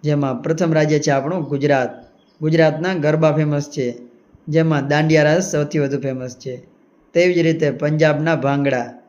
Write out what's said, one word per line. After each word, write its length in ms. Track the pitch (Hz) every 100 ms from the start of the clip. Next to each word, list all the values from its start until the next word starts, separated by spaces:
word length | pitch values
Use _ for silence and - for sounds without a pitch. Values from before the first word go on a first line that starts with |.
જેમાં 380 | 151 147 139 123
પ્રથમ 300 | - 160 170
રાજ્ય 260 | 156 151 151
છે 120 | 151
આપણું 320 | 139 135 180
ગુજરાત. 460 | 139 139 143 139 120 - - _ _ _
ગુજરાતના 540 | 156 165 160 156 180
ગરબા 380 | 185 147 156 160
ફેમસ 380 | 147 151 147 143
છે, 240 | - 127 117 - _ _ _ -
જેમાં 400 | 156 160 151 135
દાંડિયા 340 | 147 156 160
રાસ 300 | 151 160 190
સૌથી 260 | 151 147 156
વધુ 220 | 139 139
ફેમસ 360 | 135 127 127 120
છે. 200 | 135 127 - _ _ _ _
તેવી 200 | 170 180
જ 40 | 175
રીતે 320 | 165 160 151
પંજાબના 680 | 131 147 151 156 143 156 156
ભાંગડા 580 | 135 139 139 127 120 -